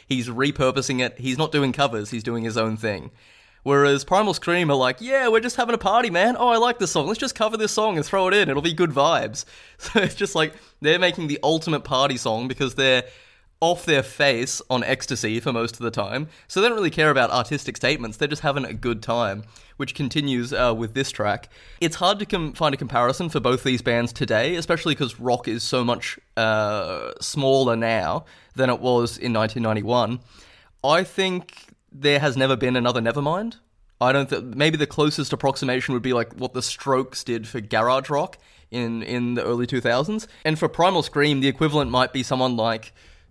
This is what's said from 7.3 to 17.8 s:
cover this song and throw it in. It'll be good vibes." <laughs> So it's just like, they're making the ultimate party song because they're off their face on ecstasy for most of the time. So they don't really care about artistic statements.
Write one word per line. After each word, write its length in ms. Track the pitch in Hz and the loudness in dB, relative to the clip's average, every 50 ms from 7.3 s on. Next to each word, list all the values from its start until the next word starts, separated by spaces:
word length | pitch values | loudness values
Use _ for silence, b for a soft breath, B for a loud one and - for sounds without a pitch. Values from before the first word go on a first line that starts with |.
| - | -2
cover 220 | - 220 220 220 | -2 -2 -2 0
this 160 | 220 214 208 - | -2 -2 -2 0
song 240 | - 214 220 190 | 0 0 0 0
and 80 | 156 143 | -2 -2
throw 220 | - - 190 185 185 | 0 0 0 2 4
it 40 | 190 | 4
in. 140 | 208 196 - | 4 4 2
It'll 120 | 135 143 | 0 0
be 120 | 143 170 160 | 0 -2 0
good 180 | 160 175 165 | 2 0 2
vibes." 520 | - 139 139 160 165 131 120 104 110 - - B B B B | 4 4 4 4 4 2 0 -4 -6 -10 -12 B B B B
<laughs> 140 | B B | B B
So 220 | B - - - 214 | B -10 -2 0 0
it's 160 | 196 - - | 0 0 -2
just 180 | - 202 185 - | -4 -6 -2 0
like, 200 | 165 156 156 - B B B B B | 0 0 0 -2 B B B B B
they're 160 | - 151 165 | 0 2 2
making 300 | 180 185 180 170 - 165 | 4 2 0 0 0 -4
the 120 | 147 143 - - | -4 -4 -2 0
ultimate 380 | 147 165 160 160 175 156 139 | 0 0 0 0 -2 -2 -2
party 340 | - - 143 127 139 139 135 | -2 -2 0 2 2 2 0
song 320 | 120 - 123 110 110 123 | -2 -2 -2 -2 -2 -2
because 280 | 131 127 - 143 123 - | -6 -4 -4 -4 -4 0
they're 280 | - 135 131 127 123 120 B B B B B B B B B _ - | 2 2 4 4 2 2 B B B B B B B B B _ -2
off 240 | 165 165 175 170 - | 0 0 0 0 0
their 180 | 170 151 135 127 | 2 2 2 2
face 580 | - - - 147 139 127 117 127 131 - - - - | -2 -2 0 2 2 2 2 -2 -4 -6 -8 -4 -2
on 140 | 127 123 117 | -2 0 0
ecstasy 560 | - 131 127 - - 131 110 - 107 110 117 | 0 -2 -2 -2 -6 -6 -4 -2 -2 -2 -2
for 120 | 117 143 | -2 -2
most 240 | 123 113 117 117 - | -2 -2 -2 -4 -4
of 40 | - | -6
the 100 | 120 117 | -6 -6
time. 380 | - - 101 98 113 131 156 156 b b b | -4 -4 -4 -4 -4 -6 -8 -8 b b b
So 140 | b - 185 | b 0 2
they 60 | 208 | 2
don't 100 | 240 233 | 2 2
really 120 | 220 196 156 | 2 -2 -2
care 200 | 151 170 156 151 | 2 2 4 4
about 220 | 143 131 123 113 | 4 4 4 4
artistic 460 | - 123 117 - 151 139 - - 120 | 2 0 0 0 -4 -6 -6 -8 -8
statements. 400 | - | -2